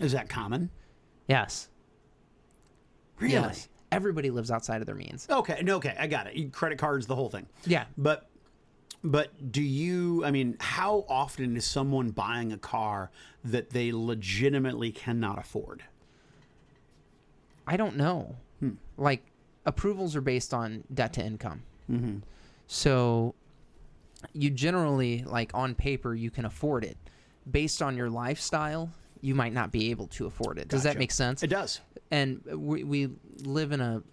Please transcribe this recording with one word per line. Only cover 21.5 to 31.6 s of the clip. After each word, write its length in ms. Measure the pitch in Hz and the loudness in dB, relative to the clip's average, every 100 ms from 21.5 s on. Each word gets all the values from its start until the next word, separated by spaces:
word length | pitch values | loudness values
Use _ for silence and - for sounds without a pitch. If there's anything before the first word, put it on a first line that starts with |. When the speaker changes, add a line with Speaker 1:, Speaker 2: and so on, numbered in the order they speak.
| 78 - - - | -8 -12 -12 -4
Speaker 1:
Mm-hmm. 280 | 120 120 101 - - - - - | -2 -2 -4 -10 -16 -20 -20 -8
Speaker 2:
So 640 | - 151 131 123 117 117 - - - - - - - - - - | 2 4 6 6 4 2 -2 -16 -20 -20 -20 -20 -20 -20 -20 -12
you 180 | 151 143 | 0 2
generally, 720 | 131 151 180 156 139 123 117 | 4 2 4 4 4 2 0
like, 260 | 127 120 113 | -2 -2 0
on 200 | 123 131 | 0 0
paper, 400 | 117 139 131 123 | 0 0 0 -2
you 160 | 113 113 | -2 -4
can 140 | - | -2
afford 400 | 110 - 147 131 | -4 -2 0 0
it. 120 | 107 - - - - - - | -2 -8 -18 -20 -20 -20 0
Based 320 | 143 151 - | 2 2 0
on 140 | 143 123 | 0 0
your 120 | 120 | -2
lifestyle, 840 | 117 123 - - 156 151 156 165 - - - | -2 -2 -2 0 0 0 -2 -6 -10 -20 -6
you 140 | 135 | 0
might 180 | 135 117 | 2 2
not 200 | 123 107 | 0 0
be 180 | 120 113 | 2 0
able 160 | 113 98 | 0 -6
to 180 | - 90 | -6 -6
afford 320 | - - - | -4 -6 -6
it. 100 | - | 0
Does 160 | 139 | 2
that 60 | 143 | 2
Speaker 1:
Gotcha. 80 | 143 | 2
Speaker 2:
make 100 | 127 | 2
sense? 320 | - 127 135 | 2 2 2
Speaker 1:
It 60 | 156 | 0
does. 320 | 196 | 0